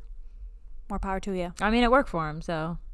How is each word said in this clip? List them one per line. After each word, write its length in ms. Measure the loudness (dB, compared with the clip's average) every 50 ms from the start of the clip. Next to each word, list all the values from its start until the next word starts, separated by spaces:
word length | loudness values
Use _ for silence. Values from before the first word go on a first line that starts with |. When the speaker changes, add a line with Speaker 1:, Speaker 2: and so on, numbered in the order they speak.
| -10 -12 -12 -12 -12 -12 -12 -12 -14 -12 -14 -14 -14 -12 -10 -10 -8 -4
Speaker 1:
More 80 | -4 -2
power 220 | -2 0 -2 -2
to 120 | -2 -2
you. 200 | -2 -2 -2 -4 -2 0
Speaker 2:
I 100 | 2 4
mean, 140 | 6 6 6
it 60 | 8
worked 180 | 8 6 6 4
for 180 | 0 -2 -2 -2
him, 140 | -4 -6
so. 360 | -4 -2 -2 -2 -2 -2 -4 -4 -6 -10